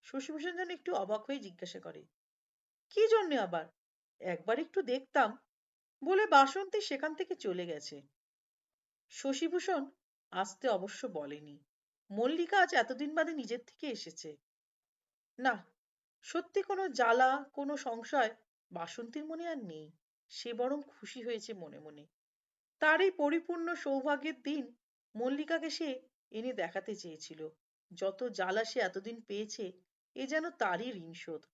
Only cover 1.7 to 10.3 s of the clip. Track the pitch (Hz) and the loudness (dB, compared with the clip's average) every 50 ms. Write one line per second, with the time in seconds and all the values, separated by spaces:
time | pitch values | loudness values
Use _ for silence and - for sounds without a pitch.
1.7 | - 190 - 170 156 156 - _ _ _ _ _ _ _ _ _ _ _ _ _ | -10 -12 -12 -12 -14 -14 -18 _ _ _ _ _ _ _ _ _ _ _ _ _
2.7 | _ _ _ _ - 403 440 440 440 440 403 339 294 247 202 180 170 165 156 - | _ _ _ _ 4 6 8 8 8 6 6 4 4 2 2 2 0 -2 -4 -4
3.7 | _ _ _ _ _ _ _ _ _ _ - 185 175 170 - 202 226 - 320 - | _ _ _ _ _ _ _ _ _ _ -4 -4 -4 -2 0 0 0 0 0 -2
4.7 | - 392 320 226 247 269 269 _ _ 294 247 214 214 - _ _ _ _ _ _ | 0 -2 0 2 0 -2 -2 _ _ 4 4 4 2 -6 _ _ _ _ _ _
5.7 | _ _ _ _ _ _ 269 311 381 381 427 - 320 277 269 269 - 381 392 381 | _ _ _ _ _ _ 0 4 4 4 6 8 10 8 8 8 4 -4 -4 -2
6.7 | - 427 415 - 294 269 294 311 311 302 370 - 370 - - 214 180 180 175 170 | -2 -2 -2 -2 -4 -2 -2 -4 -2 -4 -6 -6 -6 -6 -4 -4 -2 -2 -2 -4
7.7 | 160 151 - - 151 143 135 _ _ _ _ _ _ _ _ _ _ _ _ _ | -6 -8 -8 -12 -14 -14 -18 _ _ _ _ _ _ _ _ _ _ _ _ _
8.7 | _ _ _ _ _ _ _ _ - - - 269 269 277 330 330 339 359 - 392 | _ _ _ _ _ _ _ _ -16 -4 -2 -2 0 2 0 2 0 0 0 2
9.7 | 370 294 277 277 _ _ _ _ _ _ _ _ | 0 0 0 -4 _ _ _ _ _ _ _ _